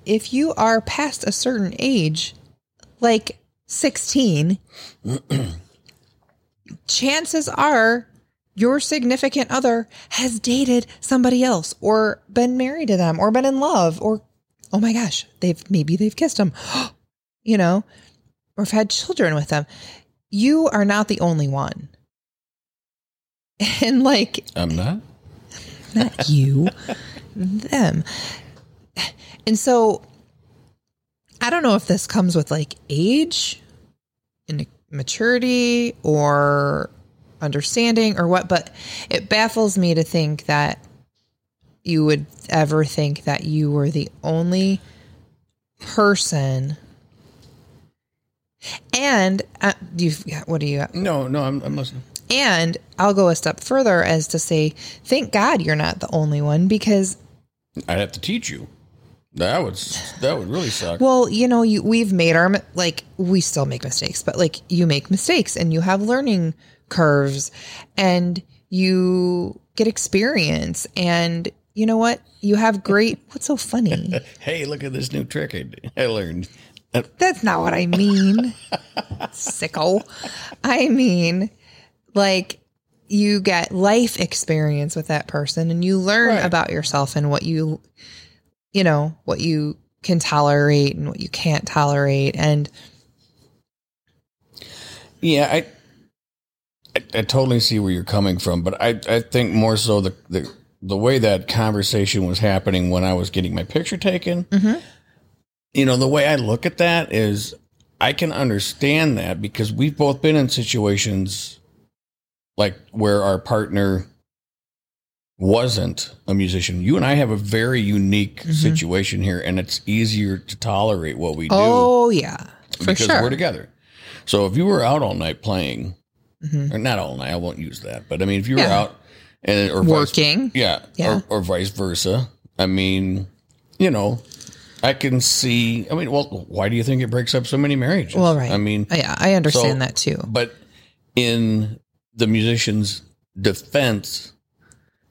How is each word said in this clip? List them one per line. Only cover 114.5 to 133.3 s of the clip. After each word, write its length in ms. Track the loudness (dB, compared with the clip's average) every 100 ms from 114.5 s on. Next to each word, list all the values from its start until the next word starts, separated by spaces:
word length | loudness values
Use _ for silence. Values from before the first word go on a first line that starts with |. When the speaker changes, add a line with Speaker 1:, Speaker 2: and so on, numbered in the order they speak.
| _ _ _ _ _ _ _ _ -2
Speaker 2:
wasn't 760 | 2 4 2 0 -4 -6 -12 -10 -2
a 60 |
musician. 460 | 0 0 -2 -2 -2
You 160 | 2 2
and 80 |
I 100 | 2
have 160 | 2 2
a 60 | -2
very 440 | -2 0 0 0
unique 640 | 2 2 2 2 0 -6
Speaker 1:
Mm-hmm. 100 | -2
Speaker 2:
situation 680 | 2 2 2 0 0 0 -2
here, 180 | -2 -2
and 180 | -2 -2
it's 220 | -4 -6 -2
easier 520 | 0 0 0 -2 -4
to 180 | -8 -8
tolerate 600 | -2 2 2 0 -2 -4
what 160 | -4 -4
we 120 | 0
do 60 | 4
Speaker 1:
Oh, 520 | 4 4 4 4 4
yeah, 260 | 2 -2 -8 -16 -20 -16 -6
for 80 | -2
Speaker 2:
because 200 | 0 2
Speaker 1:
sure. 160 | 2
Speaker 2:
we're 80 | 0
together. 380 | 0 -4 -4 -12 _ _ -20 -20 -14 -2
So 200 | 0 2
if 100 | 2
you 100 | 2
were 160 | 2
out 200 | 2 2
all 120 | 0
night 280 | -2 -4 -4
playing, 540 | -4 -2 -2 -6 -10 -12 _ _ _ _
Speaker 1:
Mm-hmm. 300 | -4 -4 -2
Speaker 2:
or 40 | -2
not 200 | -2 -2
all 180 | -4 -6
night, 140 | -6
I 40 | -6
won't 220 | -6 -8
use 220 | -10 -12
that, 220 | -14 -14 -8
but 140 | -4
I 60 | -2
mean, 120 | -2
if 100 | 0
you 80 | 0
were 40 |
Speaker 1:
Yeah. 160 | 2 2
Speaker 2:
out 200 | 0 -6 -20 -20 -20 _
and, 280 | -2 0 0
or 100 | 2
vice 60 | 4 4 2
Speaker 1:
Working. 360 | 2 2 2 -2
Speaker 2:
yeah, 300 | 0 0 -2 -6
Speaker 1:
Yeah. 280 | -4 -2 -2 -2
Speaker 2:
or, 80 | -4
or 20 |
vice 300 | -2 -2 -4
versa, 580 | -4 -4 -2 0 0 -2 _ -12 -4
I 80 | 0
mean, 640 | 0 0 0 -2 -4 -6